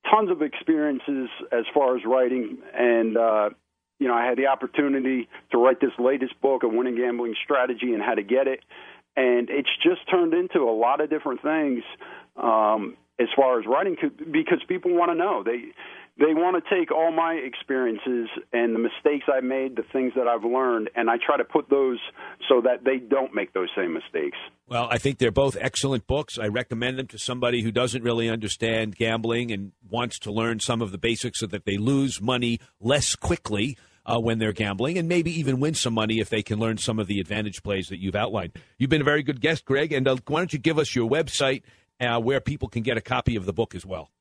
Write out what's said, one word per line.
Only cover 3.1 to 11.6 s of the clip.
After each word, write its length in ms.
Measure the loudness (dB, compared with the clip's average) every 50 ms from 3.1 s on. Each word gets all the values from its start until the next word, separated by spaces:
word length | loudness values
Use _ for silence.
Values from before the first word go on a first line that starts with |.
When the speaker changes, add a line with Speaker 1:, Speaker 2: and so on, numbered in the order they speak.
| 2 2
Speaker 1:
uh, 320 | 4 4 4 4 2 0 -2 _ _ _ _ _ _ _ _ _
you 100 | 0 2
know, 60 | 2
I 100 | 2 2
had 140 | 2 2 2
the 80 | 2
opportunity 800 | 2 2 0 -2 -4 -2 0 0 2 0 0 0 0 -2 -2 -4 _ -12 -20 _ _
to 60 | 2 6
write 240 | 6 6 6 4
this 160 | 2 -2 0 2
latest 420 | 2 2 2 2 -2 -6 -6 _
book, 200 | 0 2 2 2
A 60 | 0 0
Winning 280 | 0 2 0 0 0
Gambling 380 | 0 -2 -2 -2 -2 -4 -4 -4 -6 -4
Strategy 520 | 0 2 2 2 0 -2 -4 -2 -2 -2
and 80 | 0 0
How 100 | 0 0
to 80 | 0
Get 260 | 0 2 2 2 2 2
It. 120 | -2 -4 _ _ -20 -20 -20 -20 -20 -20 _ _ _
And 340 | 2 2 4 4 2 2 0
it's 260 | -2 -2 -2 -2 -2 2
just 260 | 4 2 2 2 0 0
turned 240 | 2 2 4 4 2
into 240 | 2 0 2 0 2 2 4
a 60 | 4 4
lot 240 | 4 2 4 2
of 80 | 0 0
different 320 | 0 -2 -2 -4 -6 -2
things, 420 | -2 0 0 2